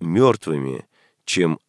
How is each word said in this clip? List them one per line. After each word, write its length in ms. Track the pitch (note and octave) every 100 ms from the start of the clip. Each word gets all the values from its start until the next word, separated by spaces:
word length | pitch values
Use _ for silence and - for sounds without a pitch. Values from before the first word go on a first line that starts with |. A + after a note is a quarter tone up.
мёртвыми, 840 | E2+ F#2+ C3 A2 - D2 C2+ B1+ - _ _ _
чем 340 | - F#2 E2+ D#2